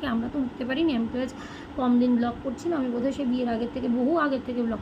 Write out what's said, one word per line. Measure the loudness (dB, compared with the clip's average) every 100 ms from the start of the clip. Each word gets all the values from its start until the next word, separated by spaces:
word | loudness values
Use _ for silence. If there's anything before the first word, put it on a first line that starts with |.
কি | -2
আমরা | -2 0
তো | -2
উঠতে | -2 -4 -2
পারিনি। | 2 2 2
আমি | 0
তো | -2
আজ | -4 -6 -12 -14 -10 -2
কম | 4 4
দিন | 6 4
ব্লগ | 2 -2
করছি | -6 -4 -2
না, | 0
আমি | 0
বোধহয় | 0 0
সেই | 0 0
বিয়ের | 0 0
আগের | 0 -2
থেকে, | -2 0
বহু | 2 4 4
আগের | 2 0 -2
থেকে | -2
ব্লগ | 0 -2